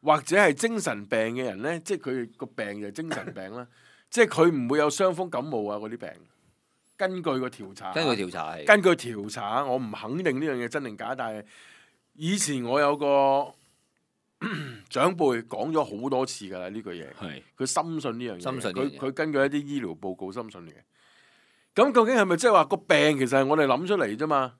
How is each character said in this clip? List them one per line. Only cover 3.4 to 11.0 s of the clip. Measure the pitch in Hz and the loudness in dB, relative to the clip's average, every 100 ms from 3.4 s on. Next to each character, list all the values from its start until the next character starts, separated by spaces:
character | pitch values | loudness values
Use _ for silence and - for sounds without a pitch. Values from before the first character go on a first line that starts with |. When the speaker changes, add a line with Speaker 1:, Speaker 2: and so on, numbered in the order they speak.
| 95 113 | -12 -12
Speaker 1:
啦， | 123 _ _ | -16 _ _
<coughs> | _ _ | _ _
即 | 240 | 2
係 | 226 | 2
佢 | - 165 | 6 4
唔 | 156 120 | 4 0
會 | 147 | 2
有 | 151 | 2
傷 | 143 190 | 2 0
風 | 170 185 | 2 -4
感 | 123 | -4
冒 | 139 127 104 | -4 -4 -4
啊 | 104 | -6
嗰 | 110 | -8
啲 | 117 | -12
病。 | 95 82 _ _ _ _ _ _ _ _ | -14 -18 _ _ _ _ _ _ _ _
根 | 190 185 | -4 -2
據 | |
個 | 165 131 127 | -2 -2 -4
調 | 120 98 98 | -8 -16 -14
查， | 95 | -6
Speaker 2:
根 | 117 160 113 | -2 0 0
據 | 92 | -2
調 | |
查 | 87 78 80 | -6 -8 -8
係。 | 76 | 4
Speaker 1:
根 | 208 | 6
據 | 185 170 120 | 6 2 -2
調 | 110 104 | -8 -8
查， | 107 104 113 139 | -8 -4 -2 -2
我 | 127 | -4
唔 | 120 | -4
肯 | 104 110 143 | -10 -8 -4
定 | 180 131 | -2 -2
呢 | 156 | -2
樣 | 131 120 | -4 -4
嘢 | |
真 | 151 | -6
定 | 135 | -8
假， | 104 | -10